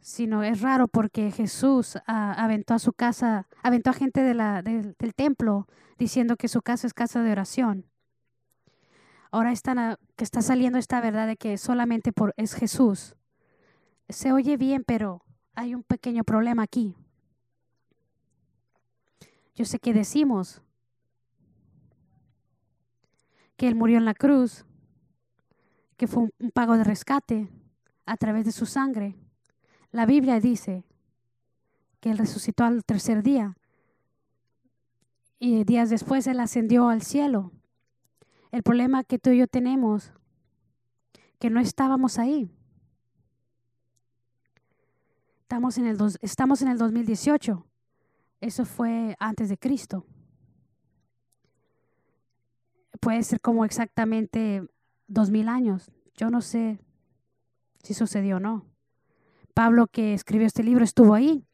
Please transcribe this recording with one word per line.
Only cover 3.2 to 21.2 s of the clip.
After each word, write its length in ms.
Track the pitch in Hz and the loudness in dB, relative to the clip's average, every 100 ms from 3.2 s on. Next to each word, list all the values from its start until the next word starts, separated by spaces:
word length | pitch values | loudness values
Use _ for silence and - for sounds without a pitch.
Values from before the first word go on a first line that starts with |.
| 240 214 190 _ | -2 -2 -4 _
aventó 260 | 240 247 226 | 0 0 0
a 60 | |
gente 280 | 254 269 269 | 0 -2 0
de 120 | 262 | 0
la, 260 | 233 214 202 | 0 -2 -2
del, 340 | 190 226 208 - | -4 -4 -6 -8
del 160 | 233 | -8
templo 520 | - 285 277 226 202 202 _ _ _ | -2 -2 0 0 -2 -4 _ _ _
diciendo 380 | 233 - 240 233 | -4 0 0 0
que 100 | 240 | -2
su 140 | 247 | -2
casa 260 | - 240 240 | -2 -4 -4
es 60 | |
casa 300 | - 233 247 | -4 -4 -2
de 100 | 233 | 0
oración. 540 | 202 196 - 247 196 - _ _ _ _ _ _ _ _ _ _ _ _ _ _ | -2 -4 -2 -2 -2 -8 _ _ _ _ _ _ _ _ _ _ _ _ _ _
Ahora 200 | 214 226 | -2 0
está 240 | 240 - | -2 -2
la, 240 | 254 226 214 _ - | -2 -2 -6 _ -10
que 80 | |
está 180 | 220 - | -6 -2
saliendo 360 | 220 254 247 247 | 0 2 2 0
esta 220 | - 247 | -2 -2
verdad 260 | 233 214 220 | -2 -2 -4
de 120 | 220 | -4
que 180 | 226 202 | -6 -6
solamente 560 | - 247 240 233 233 | -4 -2 0 -2 -2
por, 220 | - 208 - | 0 -2 0
es 160 | 214 | -6
Jesús. 640 | - 226 - 247 196 - _ _ _ _ _ _ _ _ _ _ | -4 -6 2 0 0 -8 _ _ _ _ _ _ _ _ _ _
Se 200 | - 269 | -6 0
oye 280 | 269 262 294 | 2 2 0
bien, 260 | 262 269 | 0 -2
pero 400 | 247 233 208 175 _ _ _ | -2 -4 -4 -8 _ _ _
hay 200 | - 240 | -12 -8
un 80 | 247 | -10
pequeño 400 | - 240 - 233 | -6 -6 -4 -4
problema 400 | 226 220 233 233 | 0 0 0 0
aquí. 320 | 214 - 214 175 _ _ _ _ _ _ _ _ _ _ _ _ _ _ _ _ _ _ _ _ _ _ - _ _ | -2 -2 -4 -6 _ _ _ _ _ _ _ _ _ _ _ _ _ _ _ _ _ _ _ _ _ _ -20 _ _
Yo 100 | - | -8
sé 140 | 233 233 | -8 -6
que 160 | - | 0
decimos 680 | 220 202 294 302 220 185 - _ _ _ _ _ _ | 0 0 0 0 0 -4 -12 _ _ _ _ _ _